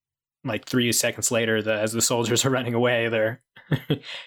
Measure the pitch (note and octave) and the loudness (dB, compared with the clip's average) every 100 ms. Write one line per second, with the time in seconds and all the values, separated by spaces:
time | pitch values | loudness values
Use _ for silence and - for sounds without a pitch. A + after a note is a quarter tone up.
0 | _ _ _ _ B2+ G#2 - C3 A#2+ A2+ | _ _ _ _ -8 -6 -2 0 2 0
1 | A#2+ A2 - A#2 A2+ A2 G#2+ G#2+ A2 A#2 | -2 -2 -2 0 2 0 0 0 0 0
2 | - A#2+ A2+ A#2+ C#3 B2+ A#2+ A#2 B2 A#2+ | 0 0 2 2 2 0 0 0 2 2
3 | A#2 A2 A2 B2 _ - - D3+ - C#3 | 2 2 0 -2 _ -20 -4 -4 -2 -4
4 | - - | -4 -16